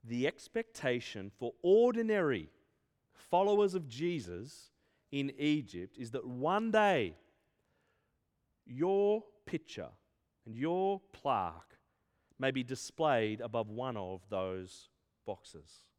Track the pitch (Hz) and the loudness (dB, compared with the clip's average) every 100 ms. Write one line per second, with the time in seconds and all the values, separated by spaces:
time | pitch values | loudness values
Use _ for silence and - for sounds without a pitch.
0 | 117 120 135 - - 226 226 - 135 123 | -6 0 0 -2 -6 -6 -6 -4 0 0
1 | - 107 98 _ 120 - 175 208 240 233 | -4 -10 -12 _ -10 -2 6 6 6 4
2 | 220 208 160 110 76 _ _ _ _ _ | 0 2 2 0 -4 _ _ _ _ _
3 | _ _ - 175 196 208 202 185 147 113 | _ _ 0 2 4 4 4 0 -6 -4
4 | 175 165 90 87 127 - - _ _ _ | -2 -2 -6 -10 -12 -18 -20 _ _ _
5 | _ 139 139 135 147 151 117 87 92 - | _ -4 -4 0 0 2 -2 -10 -12 -12
6 | 117 127 123 123 147 196 226 214 208 165 | -8 -8 -8 -2 0 0 2 4 4 4
7 | 95 80 _ _ _ _ _ _ _ _ | 0 -6 _ _ _ _ _ _ _ _
8 | _ _ _ _ _ _ - 123 175 196 | _ _ _ _ _ _ -16 -2 2 4
9 | 202 214 214 _ - - - - 73 - | 4 2 -2 _ -8 -8 -6 -12 -12 -14
10 | _ _ _ _ 113 113 156 180 196 196 | _ _ _ _ -16 -4 -2 0 0 -2
11 | _ - 139 113 87 82 - - _ _ | _ -6 0 0 0 -8 -20 -20 _ _
12 | _ _ _ - 135 135 123 131 - - | _ _ _ -2 -2 0 -6 -8 -10 0
13 | 156 123 107 107 113 117 107 107 127 113 | 4 4 2 -2 -4 -4 -4 -6 -6 -6
14 | 92 92 104 98 95 92 92 - - _ | -8 -10 -6 -4 -4 -6 -10 -16 -20 _
15 | _ _ - 95 - 78 73 - _ | _ _ -12 -12 -14 -20 -20 -20 _